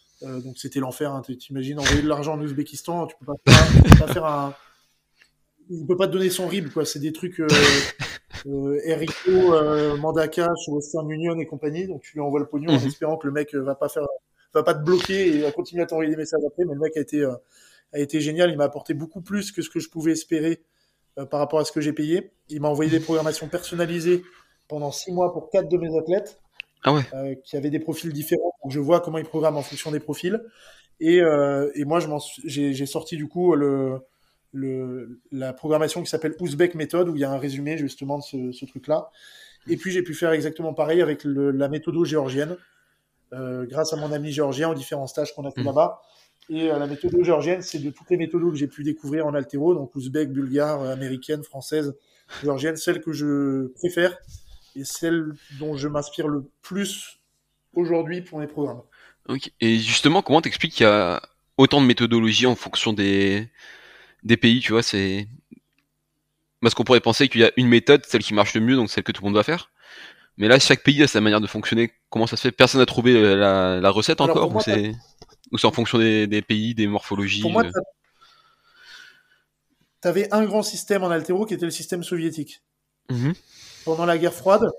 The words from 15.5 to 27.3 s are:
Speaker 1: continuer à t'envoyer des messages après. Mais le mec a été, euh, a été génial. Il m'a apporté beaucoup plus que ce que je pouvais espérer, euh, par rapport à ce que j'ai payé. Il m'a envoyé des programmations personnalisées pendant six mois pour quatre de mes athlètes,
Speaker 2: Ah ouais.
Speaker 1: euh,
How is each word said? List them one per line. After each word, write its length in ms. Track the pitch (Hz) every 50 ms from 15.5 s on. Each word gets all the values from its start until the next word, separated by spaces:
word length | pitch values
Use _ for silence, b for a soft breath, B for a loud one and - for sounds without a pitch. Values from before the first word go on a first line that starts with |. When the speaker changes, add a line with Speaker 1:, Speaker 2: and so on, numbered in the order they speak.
Speaker 1:
continuer 320 | 143 175 - - 170 175
à 40 | 170
t'envoyer 240 | 170 170 160 160 156
des 60 | 156
messages 260 | 156 151 156 160 151 147
après. 180 | 143 - - 180
Mais 100 | 170 143
le 60 | 139
mec 160 | 156 156 156
a 40 | 156
été, 200 | 139 - 151 147
euh, 140 | 143 131 127 120 b b b b b b b b b _
a 60 | - 147
été 220 | 147 143 156 156
génial. 300 | 147 151 156 170 175 175
Il 60 | 160
m'a 80 | 143 147
apporté 300 | 139 143 147 - - 160
beaucoup 260 | 139 160 160 - 190
plus 300 | 170 185 196 208 190 196
que 120 | - -
ce 60 | 156 -
que 120 | - 170
je 100 | 156 -
pouvais 220 | - 165 151 165
espérer, 500 | 160 156 - - 170 156 156 165 165 - _ _ _ _ _ _ _ _ _ _ _ 139
euh, 80 | 139
par 140 | 135 - 147
rapport 180 | 147 143 160 156
à 60 | 147
ce 80 | 151
que 80 | - 160
j'ai 120 | 147 151
payé. 380 | 147 - 151 156 165 190 196 - _ _ _ -
Il 120 | 151 147
m'a 80 | 143 151
envoyé 200 | 147 143 156 156
des 100 | 160 160
programmations 480 | 156 - 165 160 151 156 151 - 160 143
personnalisées 760 | - 175 - - 175 170 175 160 170 170 160 175 180 175 180 b b b b b b b _ -
pendant 240 | 156 147 147 143
six 200 | 139 - - 196
mois 200 | 180 180 180 170
pour 180 | 165 160 151 -
quatre 180 | - 190 170 156
de 80 | 170
mes 200 | 170 170 165 156 160
athlètes, 420 | 156 160 180 208 196 - - _ _ _ _ - - _ _ _
Speaker 2:
Ah 100 | - 135 147
ouais. 100 | 151 131 - -
Speaker 1:
euh, 200 | 135 135 135